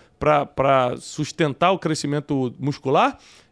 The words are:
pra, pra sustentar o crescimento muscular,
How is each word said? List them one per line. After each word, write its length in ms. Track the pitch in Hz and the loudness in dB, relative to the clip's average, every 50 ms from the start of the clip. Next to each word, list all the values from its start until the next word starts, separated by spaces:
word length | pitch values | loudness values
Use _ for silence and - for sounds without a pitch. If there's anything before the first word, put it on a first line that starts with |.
| - _ _ _ | -10 _ _ _
pra, 260 | - 233 - 143 139 | 0 2 2 2 0
pra 500 | - - - 135 139 135 131 127 123 131 - | -2 -2 0 2 4 4 4 2 2 -2 -6
sustentar 720 | - - - - 147 - - - 170 147 131 - 175 180 196 | -10 -14 -8 -6 -6 -6 -2 -2 -2 -2 0 2 2 2 2
o 80 | 175 | 2
crescimento 720 | - 165 156 - - 143 143 151 143 - 147 135 131 123 127 | 0 -4 -4 -2 -2 -4 -4 -4 -2 -2 -2 -2 -2 -2 -4
muscular, 640 | - 131 143 139 - - 131 139 170 226 285 - - - - - - _ _ | -4 -4 -4 -4 -4 -2 0 2 2 2 0 -2 -6 -16 -20 -20 -20 _ _